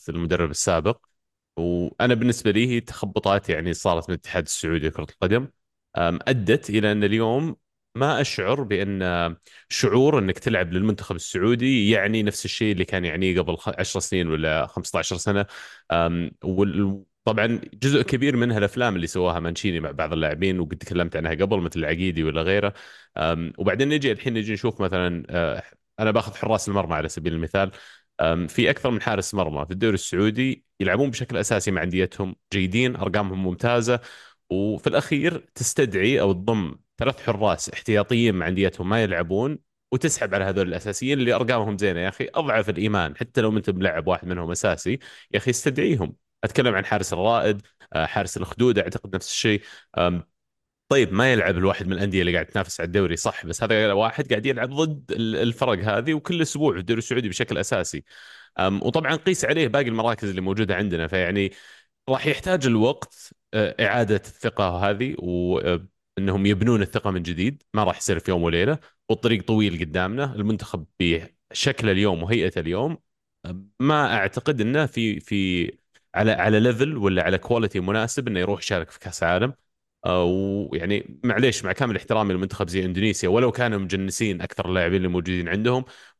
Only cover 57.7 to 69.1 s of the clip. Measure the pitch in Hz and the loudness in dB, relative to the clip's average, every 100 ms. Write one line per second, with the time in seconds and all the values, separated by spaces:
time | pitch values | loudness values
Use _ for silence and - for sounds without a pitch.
57.7 | 104 82 73 - - - - - - 95 | -2 -2 -8 -12 -20 -20 -20 -12 -2 0
58.7 | 101 - 160 147 156 190 180 123 160 131 | 0 0 0 0 0 0 0 0 2 2
59.7 | 139 120 113 117 110 101 92 92 101 101 | 2 0 0 0 0 -4 -4 -2 0 0
60.7 | 92 101 82 80 92 87 101 98 - - | 0 0 -2 0 0 0 0 -2 -4 -20
61.7 | - _ _ - 131 151 - 185 185 131 | -20 _ _ -4 -2 0 -2 0 0 4
62.7 | 110 117 - - - - _ - 110 104 | 4 4 0 -8 -18 -20 _ -6 -2 0
63.7 | - 104 120 107 101 - - 113 - 95 | 0 0 2 2 0 -2 -6 -4 0 0
64.7 | 87 101 104 127 - 90 87 87 92 87 | 2 0 0 -2 -4 -4 0 0 0 2
65.7 | 85 95 _ _ - 98 98 101 98 113 | -2 -4 _ _ -4 0 2 2 2 4
66.7 | 113 95 113 101 92 85 85 110 147 _ | 2 2 -2 -2 -4 -4 -2 -2 -4 _
67.7 | 107 95 - - 85 - 90 85 85 107 | 0 0 0 -2 -2 0 0 2 2 2
68.7 | 151 - _ - | 0 -6 _ -2